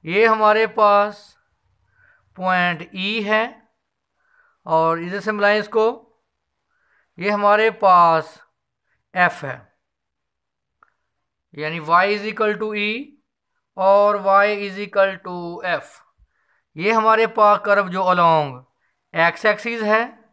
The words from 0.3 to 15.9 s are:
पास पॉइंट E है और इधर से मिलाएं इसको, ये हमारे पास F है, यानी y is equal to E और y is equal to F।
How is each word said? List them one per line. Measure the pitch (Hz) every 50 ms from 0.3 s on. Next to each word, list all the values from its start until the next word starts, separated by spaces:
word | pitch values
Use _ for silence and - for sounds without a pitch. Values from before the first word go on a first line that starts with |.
| 220 220 214 214 214 220 220 214 220
पास | 220 214 208 202 202 202 214 208 - - - _ _ _ _ _ _ _ _ _ _ _ _ _ _ _ _ _ _ _ _ _
पॉइंट | - 180 185 185 180 180 175 170 156 180 - -
E | 185 190 202 220 226 208
है | 202 214 214 185 165 - _ _ _ _ _ _ _ _ _ _ _ _ _ _ _ _ _ _ _ _ _ _
और | - 160 160 160 165 165 165
इधर | 170 180 185 202
से | 190 214
मिलाएं | 214 208 202 202 208 214
इसको, | 208 - - 226 214 226 262 - _ _ _ _ _ _ _ _ _ _ _ _ _ _ _ _ _ _ _ _ _ _ _
ये | - 175 202
हमारे | 208 208 202 202 208 214 220 226 220
पास | 220 208 190 180 175 170 165 165 160 156 - - - _ _ _ _ _ _ _ _ _ _ _ _ _ _ -
F | 180 180 170 - - 151
है, | 135 127 123 107 _ _ _ _ _ _ _ _ _ _ _ _ _ _ _ _ _ _ _ _ _ _ _ _ _ _ _ _ _ _ _ _ _ _ _ _ _ -
यानी | 139 151 151 165 170
y | 156 160 165 175 185 202
is | 208 208 202
equal | 220 214 - 220 214 208 180
to | 214 214 208
E | 208 208 208 214 247 294 - _ _ _ _ _ _ _ _ _ _ _ _ _
और | 190 190 190 196 202 202 208 208 202 190
y | 196 196 196 202 208 208 202
is | 202 202 190 202
equal | 208 202 - 202 196 196 190 180
to | _ 185 180 175 175 170 175 - -
F। | 180 170 143 - -